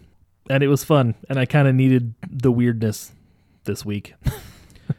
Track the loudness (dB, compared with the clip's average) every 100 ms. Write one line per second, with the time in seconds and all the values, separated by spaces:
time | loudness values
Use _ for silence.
0 | _ _ _ _ -4 0 2 0 2 2
1 | 2 -2 -6 -4 0 2 2 4 4 2
2 | 0 -10 -14 -2 0 2 0 0 -4 -6
3 | -12 _ _ _ _ _ -10 -10 -8 -10
4 | -10 _ -6 -6 -14 -20 -20 -18 -10